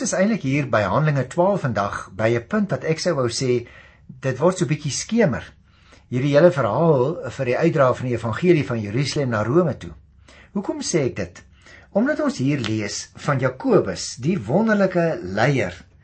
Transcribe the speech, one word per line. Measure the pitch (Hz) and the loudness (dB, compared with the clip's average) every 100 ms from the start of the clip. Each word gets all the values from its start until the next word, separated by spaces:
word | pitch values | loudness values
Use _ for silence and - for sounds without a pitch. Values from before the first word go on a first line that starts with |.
| 262 | 0
is | 170 | 0
eintlik | 196 220 131 | 0 0 0
hier | 139 135 | -2 0
by | 110 98 | 0 2
Handelinge | 110 151 143 127 | 2 2 0 -2
twaalf | - 185 196 139 | 0 2 2 0
vandag | 104 101 - - 95 | -2 -2 -6 -10 -2
by | 110 117 | 0 0
'n | 113 | 0
punt | 214 202 | -2 0
wat | 131 143 | -2 -2
ek | 160 | -2
sou | 180 151 | -2 0
wou | 120 | -2
sê, | 113 131 123 117 - - _ - | -2 0 0 -2 -14 -20 _ -20
dit | 135 135 117 | -6 -6 0
word | 165 180 | 0 2
so | 135 | -2
bietjie | 151 147 - | -2 -4 -8
skemer. | - 226 196 98 - - _ _ _ - _ | -2 2 2 0 -8 -20 _ _ _ -20 _
Hierdie | 123 143 143 | -2 2 6
hele | 175 170 | 6 4
verhaal | 113 113 165 143 131 175 120 | 0 2 4 4 2 -2 -8
vir | - 120 | -6 -2
die | 123 | 0
uitdra | 160 147 127 | 2 4 4
van | 117 123 | 2 -2
die | 117 | -4
evangelie | 117 107 180 160 | -4 0 2 2
van | 131 120 | 2 -4
Jerusalem | 101 110 139 151 135 | -2 -2 -2 -2 -2
na | 110 | 0
Rome | 107 151 175 - | 2 2 0 -2
toe. | - - - _ - - - | -10 -18 -20 _ -20 -20 -10
Hoekom | 196 202 311 | -8 -6 -6
sê | 254 175 127 | -2 0 0
ek | - | -4
dit? | 90 - - - - - - | -8 -10 -20 -20 -20 -20 -4
Omdat | 196 254 302 | 0 0 0
ons | 294 190 | -2 0
hier | 131 147 | 0 0
lees | 113 110 101 - - - | -2 -2 -4 -8 -12 -8
van | - 135 | -2 0
Jakobus, | 131 - 269 185 101 85 - - | -2 -2 2 4 4 -4 -10 -6
die | 131 190 | -2 -2
wonderlike | 101 160 226 208 190 180 170 139 | 0 0 2 2 2 2 0 -2
leier | 90 98 123 135 95 - - _ | -4 0 2 2 -2 -8 -18 _